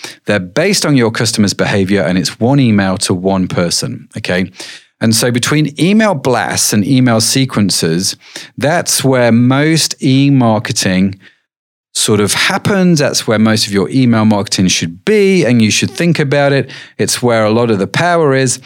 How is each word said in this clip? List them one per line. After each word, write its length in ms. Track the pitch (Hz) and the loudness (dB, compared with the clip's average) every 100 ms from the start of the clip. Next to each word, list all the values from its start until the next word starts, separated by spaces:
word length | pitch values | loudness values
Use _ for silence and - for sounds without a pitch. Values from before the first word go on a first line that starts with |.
| - - | -20 -14
They're 160 | - 104 | -4 -4
based 440 | 90 113 180 190 | -2 -2 -2 0
on 120 | 170 143 | 0 2
your 160 | 117 | 2
customer's 420 | 113 113 - 101 | 0 -4 0 -2
behavior, 480 | 98 95 104 95 101 | 0 -2 0 0 0
and 160 | 82 92 | 0 -2
it's 220 | 85 - | -4 -2
one 180 | 113 143 | 0 2
email 380 | 123 104 95 92 | 2 2 0 -2
to 160 | - | -2
one 320 | 92 95 95 92 | -2 0 0 -2
person, 600 | - 85 - 73 - - - | -2 -2 -2 -6 -10 -14 -12
okay? 340 | - 92 95 - - - _ - | -4 -4 -4 -8 -18 -20 _ -4
And 140 | 113 | 0
so 160 | 110 127 | 0 0
between 420 | 120 - 151 147 143 | -2 0 0 -2 0
email 340 | 160 214 220 | 0 2 2
blasts 580 | 160 135 117 92 - - | 0 0 0 -2 -2 -2
and 120 | 110 | 0
email 360 | 101 131 127 113 | 2 2 2 2
sequences, 960 | 110 135 131 - 101 - 87 82 95 - - - - - | 0 0 -2 0 -2 0 -2 -2 -4 -8 -14 -20 -18 -6
that's 460 | 127 175 - - | -2 -2 -2 -2
where 260 | 131 131 120 | 0 2 4
most 720 | 113 123 135 151 160 - - | 4 4 2 2 0 -2 -2
e-marketing 1160 | 135 131 139 139 117 107 - 110 98 92 98 98 - _ _ _ _ _ _ | 0 2 4 4 2 0 -2 -4 0 0 0 -2 -16 _ _ _ _ _ _
sort 260 | - - 107 | -6 0 0
of 120 | - | 0
happens. 680 | - - 190 - 202 180 160 | 0 -2 -2 0 2 2 2
That's 260 | 135 - - | 0 -2 -2
where 120 | 107 | 0
most 280 | 110 110 107 | 2 0 0
of 60 | |
your 160 | 98 95 | -2 0
email 340 | 135 127 113 | 0 2 2
marketing 440 | 110 104 98 - 92 | 2 0 -2 0 0
should 360 | - 82 87 | 0 -6 -8
be, 400 | - 214 196 190 | -2 2 2 2
and 160 | 117 123 | 2 2
you 100 | 107 | 2
should 200 | - 120 | 0 -4
think 280 | - 170 160 | -2 -2 0
about 340 | 147 143 143 | 0 2 2
it. 180 | 139 123 - - - | 0 -4 -10 -16 -6
It's 240 | 107 - | -4 -2
where 220 | 123 113 | 0 2
a 60 | 107 | 2
lot 200 | 110 120 | 2 2
of 80 | 104 | 0
the 80 | 95 | -2
power 440 | - 175 170 156 | -2 0 2 2
is. 260 | 135 131 - | 2 0 -4